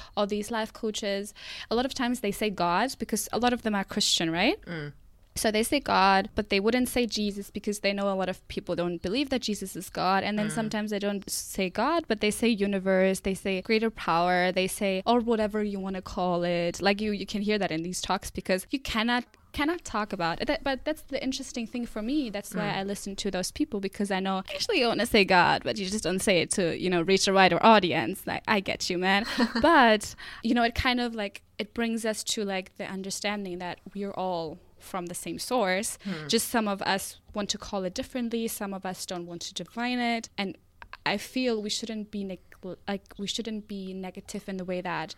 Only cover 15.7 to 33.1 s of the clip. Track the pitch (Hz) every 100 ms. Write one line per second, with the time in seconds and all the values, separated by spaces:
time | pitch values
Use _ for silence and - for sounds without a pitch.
15.7 | 196 190 190 - - 180 175 175 175 170
16.7 | - 196 202 214 202 202 202 196 214 175
17.7 | 160 175 180 - 190 - - - 190 -
18.7 | 277 - 226 233 247 - - _ - 294
19.7 | 349 - 214 208 196 165 170 - 277 277
20.7 | 262 302 311 - 269 262 262 262 240 220
21.7 | 247 233 220 220 302 240 202 - 180 165
22.7 | 185 196 202 202 190 202 185 185 - 302
23.7 | 202 190 - 202 190 190 190 - - -
24.7 | 370 240 202 240 220 190 180 151 147 127
25.7 | 220 185 208 160 185 - 175 - - 165
26.7 | - 185 175 165 190 202 190 185 170 226
27.7 | 214 180 123 120 196 - - - 214 196
28.7 | - - 180 190 202 233 - 233 233 294
29.7 | 320 233 214 - - - - 226 240 233
30.7 | - 262 247 240 226 202 - - - 208
31.7 | - 233 220 220 214 - 233 208 190 190
32.7 | - 196 190 190